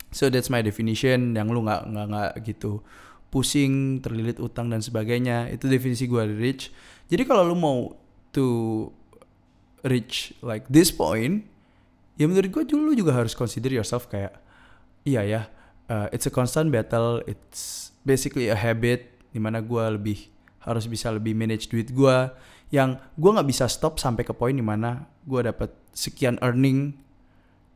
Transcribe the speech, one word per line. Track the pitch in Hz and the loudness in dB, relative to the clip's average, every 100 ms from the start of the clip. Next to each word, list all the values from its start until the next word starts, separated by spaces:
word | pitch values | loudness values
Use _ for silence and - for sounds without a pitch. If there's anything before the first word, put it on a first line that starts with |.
| - | -12
so | - 135 | 0 2
that's | 123 120 | 2 2
my | 120 | 0
definition, | 107 101 113 110 131 127 123 | 0 0 -2 2 2 2 2
yang | 110 107 | 0 0
lu | 120 107 | 0 0
nggak, | 101 - | -2 -4
nggak, | 104 104 | -6 -4
nggak | 104 101 - 113 | -4 -4 -6 -8
gitu | 104 107 104 - - - - - | -6 -6 -6 -10 -20 -20 -20 -4
pusing, | 131 127 147 135 135 135 131 | -2 2 2 2 2 0 -2
terlilit | 123 113 113 117 | -4 -4 -4 -4
utang | 120 - 117 | -8 -6 -4
dan | 113 110 | -4 -4
sebagainya. | 113 107 120 123 120 120 | -4 0 0 0 -2 -4
Itu | 113 131 | -4 0
definisi | 131 127 120 127 | 2 0 -2 0
gua | 120 107 | 0 0
dari | 107 123 | 0 -2
rich. | 131 - - - - - | -2 -10 -18 -20 -16 -2
Jadi | 180 269 | 0 4
kalau | 226 175 | 4 4
lu | 175 | 2
mau | 160 127 - - _ _ _ | 2 0 -4 -10 _ _ _
to | 143 131 117 113 110 - - - - - _ _ _ _ _ | 0 2 2 0 -2 -6 -12 -20 -20 -20 _ _ _ _ _
reach | 131 127 113 - - - 120 | 0 0 -2 -8 -8 -12 -8
like | 110 - | -8 4
this | 143 175 | 6 6
point, | - 78 110 120 208 - - _ _ _ _ _ | 4 0 2 0 -2 -4 -20 _ _ _ _ _
ya | - 151 | 0 2
menurut | 190 196 | 4 2
gua | 302 | 0
dulu | 254 294 302 | 0 2 2
juga | 254 165 127 | 2 4 2
harus | 113 | 0
consider | - 120 - 131 | -2 -4 -2 -2
yourself | 127 101 120 - | -2 -2 -4 -6
kayak, | 101 98 - - - - - _ _ | -8 -8 -10 -20 -20 -20 -20 _ _
iya | 143 123 101 | -2 0 0
ya, | 110 107 - - - - | -2 -4 -14 -20 -18 -6
eh, | 110 104 | -4 -4
it's | - 135 | -4 -2
a | |
constant | - 123 156 160 | 0 0 2 2
battle, | 117 113 117 117 117 - | 0 0 0 0 -2 -6
it's | 104 - - - - - _ 135 | -12 -14 -14 -12 -12 -16 _ 0
basically | 135 143 135 117 | 0 0 -2 0
a | 104 | 0
habit, | 117 113 120 123 - _ _ | 0 2 0 0 -4 _ _
dimana | 113 107 113 110 | -4 -4 -4 -2
gua | 120 110 107 | -2 0 -2
lebih, | 107 101 - - - _ | -4 -6 -8 -20 -20 _
harus | - 113 113 | -4 -4 -4
bisa | 113 120 | -6 -4
lebih | 107 110 | -2 -2
manage | 110 110 110 - | 0 0 -2 -2
duit | 117 113 | -4 -2
gua, | 127 135 127 131 - - - - | 4 6 6 0 -6 -20 -20 -2
yang | 143 131 131 - - | 2 2 -2 -10 2
gua | 175 214 | 4 4
nggak | 143 | 2
bisa | 123 123 | 2 0
stop | - 156 160 | 0 -2 -2
sampai | 131 113 | -2 -2
ke | 120 - | -4 -2
poin | 120 | 0
dimana | 135 110 107 117 123 151 _ 147 | 0 0 -2 -4 -6 -12 _ -6
gua | 127 113 | -2 -2
dapet | - - - _ | -4 -8 -10 _
sekian | - - - 127 - 127 | -10 -8 -2 -2 0 0
earning, | 123 135 135 143 - - _ _ _ _ _ _ | 2 4 2 -2 -10 -20 _ _ _ _ _ _